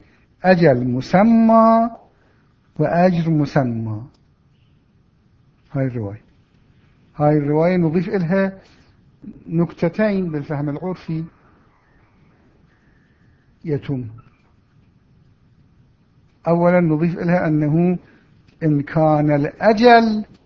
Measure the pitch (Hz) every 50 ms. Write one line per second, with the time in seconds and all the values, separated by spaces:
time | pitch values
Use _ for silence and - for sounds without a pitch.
0 | _ _ _ _ _ _ _ - - 185 190 170 170 147 127 123 127 127 120 131
1 | 127 - - 180 214 233 226 226 226 220 226 226 220 226 226 226 226 240 233 -
2 | _ _ _ _ _ _ _ _ _ _ _ _ _ _ - - 151 - - 175
3 | 180 190 175 170 160 165 160 151 143 135 - 151 131 120 117 113 113 110 110 107
4 | 127 147 _ _ _ _ _ _ _ _ _ _ _ _ _ _ _ _ _ _
5 | _ _ _ _ _ _ _ _ _ _ _ _ _ _ - 139 135 131 120 120
6 | 107 98 104 110 _ _ _ _ _ _ _ _ _ _ _ _ _ _ _ _
7 | _ _ - - 147 147 151 151 143 143 151 156 165 180 185 180 165 156 156 185
8 | 170 208 214 196 170 156 196 196 196 190 190 - - _ _ _ _ _ _ _
9 | _ _ _ _ - - - - - 175 165 165 170 160 - - 175 165 170 -
10 | 220 214 196 190 185 170 151 147 139 151 151 139 147 147 143 147 175 185 175 -
11 | - - 160 160 165 165 _ _ _ _ _ _ _ _ _ _ _ _ _ _
12 | _ _ _ _ _ _ _ _ _ _ _ _ _ _ _ _ _ _ _ _
13 | _ _ _ _ _ _ _ _ _ _ _ _ - 165 147 131 - - 143 123
14 | 120 110 110 - - _ _ _ _ _ _ _ _ _ _ _ _ _ _ _
15 | _ _ _ _ _ _ _ _ _ _ _ _ _ _ _ _ _ _ _ _
16 | _ _ _ _ _ _ _ _ - 165 170 170 175 175 180 180 175 156 151 151
17 | 170 170 170 - 180 170 175 180 175 160 156 151 151 147 151 170 175 180 180 175
18 | - _ _ _ _ _ _ _ _ _ _ - 165 156 151 143 139 - - 165
19 | 156 156 151 147 151 151 147 139 147 - - - 185 214 220 202 240 247 233 233
20 | 226 220 214 214 208 - - _ _